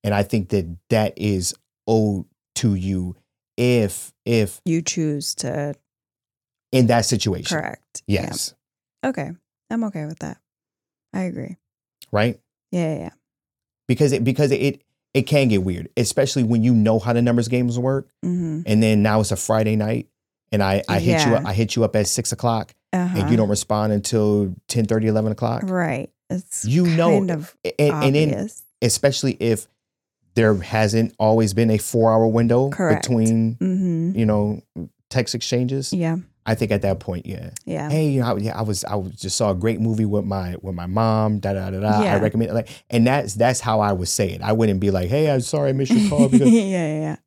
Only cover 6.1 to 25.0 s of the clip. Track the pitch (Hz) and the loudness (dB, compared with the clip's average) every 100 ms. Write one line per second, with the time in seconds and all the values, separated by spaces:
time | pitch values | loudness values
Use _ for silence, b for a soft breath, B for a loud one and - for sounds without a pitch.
6.1 | _ _ _ _ _ _ 131 117 117 107 | _ _ _ _ _ _ 2 4 4 2
7.1 | 107 110 87 - 160 - - _ - - | -2 -2 -4 -4 -6 -6 -12 _ -16 -2
8.1 | - - - - _ _ _ _ _ 269 | -2 -2 -8 -10 _ _ _ _ _ -6
9.1 | 262 139 170 _ _ _ 226 220 170 151 | -6 -10 -12 _ _ _ -6 -4 -6 -10
10.1 | 160 - - _ _ _ _ _ _ _ | -10 -12 -14 _ _ _ _ _ _ _
11.1 | 190 185 - 123 180 _ _ _ _ - | -6 -6 -6 -12 -14 _ _ _ _ -4
12.1 | 104 117 117 _ _ _ 180 160 156 82 | 0 0 -2 _ _ _ -4 -2 -4 -10
13.1 | _ _ _ _ _ _ _ - 123 147 | _ _ _ _ _ _ _ -4 2 2
14.1 | 135 120 131 143 135 139 135 _ _ _ | 2 0 2 2 2 0 -2 _ _ _
15.1 | - 117 151 131 104 92 87 85 - 110 | -2 2 2 4 2 0 -4 -6 -4 -2
16.1 | - 139 135 113 117 117 117 107 110 117 | 0 0 0 2 2 4 4 4 2 2
17.1 | 120 120 120 113 123 123 120 127 135 - | 2 2 2 0 0 0 -2 -2 -2 -6
18.1 | _ 175 180 165 156 170 214 110 107 107 | _ -6 -4 -4 -6 0 2 4 4 4
19.1 | 107 101 98 - 110 107 107 107 120 - | 2 0 -4 0 0 2 0 -2 -4 -6
20.1 | _ _ _ _ 104 98 98 - - 82 | _ _ _ _ 0 2 0 0 0 2
21.1 | 160 151 - 82 98 110 - 110 107 101 | 2 2 2 0 -2 -2 0 0 0 -2
22.1 | - 117 - 120 113 - _ _ 185 180 | -4 -6 -4 -2 -2 -6 _ _ -4 -2
23.1 | 180 98 113 104 101 - 107 107 104 - | -2 0 2 2 -2 -2 -2 0 -2 0
24.1 | 113 104 104 98 90 _ 120 107 110 | 0 2 2 0 -6 _ -2 0 0